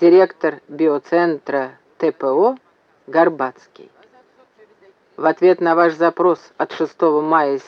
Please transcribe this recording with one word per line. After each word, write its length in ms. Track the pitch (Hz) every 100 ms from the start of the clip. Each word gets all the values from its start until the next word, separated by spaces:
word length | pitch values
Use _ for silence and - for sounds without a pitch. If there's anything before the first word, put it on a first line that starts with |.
Директор 580 | 170 175 185 - 160 143 -
биоцентра 1040 | 147 160 143 - 170 175 147 - 139 131 131 _ -
Т 140 | 160
П 160 | - 135
О 300 | 139 214 269 _ _ _ _ -
Горбацкий. 840 | 156 170 151 131 - _ - - _ _ 254 _ _ _ _ _ _ _ _ _ -
В 100 | 160
ответ 360 | 165 185 180
на 140 | 170 165
ваш 180 | 170
запрос 460 | 156 170 165 175 156 - -
от 160 | -
шестого 480 | - 156 - 165 151
мая 400 | 156 160 143 139